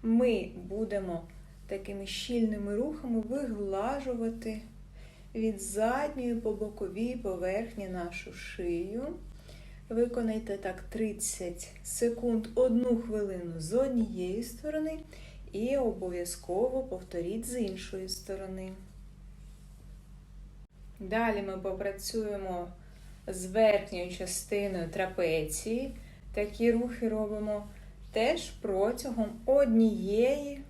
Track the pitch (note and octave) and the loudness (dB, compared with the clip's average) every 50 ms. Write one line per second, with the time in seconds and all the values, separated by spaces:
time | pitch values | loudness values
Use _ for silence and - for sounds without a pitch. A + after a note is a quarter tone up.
0 | - A3+ A3+ A#3 B3+ B3 A3+ G3 F3+ F3+ - F3+ F3+ - F#3+ G#3+ A3 G#3+ G3+ G3+ | 4 6 6 8 8 8 6 4 0 -2 -8 -10 -8 -6 -2 -2 -2 0 0 -2
1 | F#3+ F3+ E3+ E3 E3 - - - - - - - - - G3 G3 - - G3+ G3 | 0 0 -4 -4 -6 -10 -16 -18 -18 -18 -18 -18 -8 -8 -6 -6 -6 -6 -6 -6
2 | G3 G3 - - - - A#3+ A#3+ A3+ G#3+ G#3+ G3+ G3+ G3+ G#3 G#3+ B3+ D#4 D#4 D#4 | -6 -6 -6 -6 -4 0 4 4 4 4 2 0 -2 -2 0 0 0 0 -2 -6
3 | D4+ B3 A#3 A3+ G#3+ A3+ B3+ C#4+ C#4+ A#3+ A3 G3+ G3+ G3 F#3+ G3 G#3 B3 C#4 C#4 | -2 0 0 0 0 0 -2 -2 -2 -2 -2 -2 -2 -2 0 0 0 0 -2 -2
4 | C4+ C4 B3 A#3 A3+ A3+ A3+ A3+ - A3+ A3 A3 A3 - - - - - - - | -2 -2 -2 0 -2 -2 -2 -4 -6 -6 -6 -6 -10 -12 -16 -18 -18 -18 -16 -18
5 | - - - - - - - A3 A3 A3 G#3 G3 - - G3 G#3 A3 A#3 B3+ C#4 | -18 -18 -18 -20 -20 -8 -2 0 2 2 0 0 -6 -4 0 2 2 4 4 2
6 | D4 D4 - C4 B3 A#3+ A#3 A3+ A3+ A3 G#3 G3 G#3+ G#3 G#3 - G3+ F3+ F#3 G3+ | 0 -2 -2 -2 -2 0 0 0 0 -2 -2 -2 -4 -6 -4 -6 -6 -6 -2 -2
7 | A#3 B3 B3 A#3 - G3 F#3 E3+ F3+ F#3 F#3+ G#3 A3+ A3+ - G#3 G3 F#3 F#3 F3+ | -2 -2 -2 -2 -2 -2 -2 0 0 0 0 0 -2 -4 -6 -8 -6 -4 -4 -4
8 | E3+ E3+ - - - - - - - - - - F3+ F3 E3+ E3+ F3+ G3 G#3+ A#3+ | -4 -4 -6 -8 -10 -10 -12 -12 -12 -10 -8 -4 -2 0 0 0 -2 -2 -4 -4
9 | C4+ D4+ E4+ - - - - - - - - - - - - - - - A3+ A3+ | -4 -4 -6 -8 -10 -14 -16 -16 -16 -18 -18 -16 -16 -16 -16 -18 -8 -2 4 4
10 | A#3+ A#3+ A#3 A#3+ A3+ A3 A3 A3 A3 - G3 G3 - F#3+ F#3 - - - - A3+ | 4 4 4 0 2 2 0 0 -2 -2 -4 -2 -2 -4 -4 -4 -8 -8 -2 0
11 | A3+ G#3+ G3+ - - - - - F#3 F3 E3+ - - - - - - - - - | 0 0 0 -2 -4 -4 -4 -2 -4 -6 -6 -6 -10 -14 -14 -14 -10 -8 0 2
12 | A#3+ A#3+ A#3 A#3 A#3 A#3+ A3+ A3 A3 - - B3 B3+ C4 A3 A#3+ B3 B3 A#3 A3+ | 2 2 2 2 2 2 2 2 0 0 4 6 6 8 6 6 6 6 4 2
13 | A#3 A#3 G#3+ G#3+ G#3 G3 F#3+ F3+ F3 E3+ E3 E3 D#3 D#3 G3+ B3 C4+ C#4 B3+ A#3 | 2 -2 0 0 0 0 -2 -4 -4 -6 -6 -6 -4 2 4 4 4 4 4 2
14 | A3 G3 F#3 F3+ F3+ F3+ F#3+ A3+ A#3+ - - - - D4+ D4+ D#4 D#4 D#4 D#4+ D#4 | 2 2 0 -2 -2 -2 0 -2 -4 -4 -8 -6 -6 -2 0 0 0 0 -2 -6
15 | D#4 - - - - - - - - - - G3 A3+ B3 C4+ C#4 B3+ A3+ - - | -10 -14 -16 -18 -16 -16 -16 -16 -16 -8 -4 -2 2 2 2 4 2 2 0 -2
16 | F#3+ F3+ F3 F3 F3 F3 - - - - F3 G3 A#3+ B3+ B3+ C4+ C4 - F#3+ F3+ | -4 -4 -2 -4 -4 -4 -6 -8 -4 -2 2 2 2 2 2 0 -2 -2 -6 -8
17 | F3+ - - F3 E3+ F3+ G#3 A3+ A#3 A#3+ B3 B3 A3+ F#3+ F#3+ F#3 - - - F#3+ | -8 -6 -4 -4 -2 -2 -4 -4 -4 -4 -2 -2 -2 -2 -2 -6 -8 -8 -8 -8
18 | F#3+ F#3 - - - - F#3+ G3 G3 F#3+ F#3+ F#3+ F#3+ F#3+ F#3+ G3 - - - - | -6 -6 -8 -8 -6 -8 -6 -6 -6 -8 -8 -8 -8 -8 -10 -12 -14 -16 -18 -18
19 | - - - - - - - - - - - - - - - - - - - - | -18 -18 -18 -18 -18 -18 -18 -16 -18 -18 -18 -18 -18 -20 -18 -18 -16 -16 -16 -18
20 | - - - - - - - - - - - - - - - - - - - - | -18 -18 -20 -20 -18 -18 -18 -16 -16 -16 -16 -18 -20 -20 -20 -20 -18 -18 -12 -10
21 | G3+ F#3 G3+ A3+ A#3 A3+ G#3 G3+ G3 F#3+ F#3+ F#3+ F#3 G3 F#3+ F#3+ G3+ G3+ G3 G3 | -4 0 2 4 4 4 2 2 0 -2 -4 -4 -2 -4 -4 -2 -2 -4 -4 -4
22 | - - - A3+ G#3+ G#3 G3+ G3 F#3+ F#3+ F3+ F3 F3 F3 F3+ - - - - - | -6 -4 -2 -2 -2 -2 -4 -4 -4 -4 -4 -4 -6 -8 -10 -16 -18 -18 -18 -16
23 | - - - - - - F#3+ F3+ F#3 F#3 F#3 A3 A3 G#3+ G#3 G3+ G3+ - - F3 | -16 -16 -18 -12 -8 -8 -6 -6 -6 0 6 8 8 8 8 6 4 0 -4 -4
24 | F3+ F3+ F3+ - F#3+ F3+ - - - - G#3 G3+ G3+ G3+ F#3+ F3 E3 E3 - - | -4 -4 -4 -6 -6 -4 -4 -6 -2 0 0 0 0 0 0 -2 -2 -2 0 0
25 | F#3 F#3 - - F3 E3 D#3+ D#3+ D3+ D3+ - - - A3 A3+ B3 C4+ C4+ - - | 0 0 2 2 2 4 4 2 2 0 -4 -4 -2 0 0 0 0 -4 -6 -10
26 | - - - - - - - G#3 G#3 G#3 - - A#3 A#3 A3+ A#3 A#3+ A#3+ - - | -14 -16 -18 -16 -14 -6 -2 -2 -2 -2 0 4 6 6 6 6 2 0 -2 0
27 | A#3+ A3 G#3+ G#3+ G#3+ G#3 G#3+ G#3 G#3+ G#3+ G#3 G#3 G#3 G3+ - - - - - - | 0 0 2 0 0 -2 -2 -2 -2 -2 -2 -2 -4 -8 -14 -16 -16 -16 -16 -16
28 | - - - A3 A3+ C4 E4 E4+ - - - - - G#3 F#3+ F#3+ G3+ A3 B3 - | -16 -2 2 4 4 4 4 2 -2 -8 -10 -6 -2 0 2 4 4 4 2 0
29 | - C4+ A3+ A3+ G#3+ G#3 A3+ - - - C4+ C#4+ C#4 A#3+ A3 A3+ A3+ A3 G3+ F#3 | -4 -4 0 0 0 0 -2 -4 4 6 8 8 8 8 10 10 8 8 6 4
30 | F#3 F#3+ G3+ A3 A#3+ C4 C#4+ D4 C#4+ C#4+ C#4+ C#4 C#4 | 2 2 6 6 6 6 6 4 0 -4 -6 -8 -12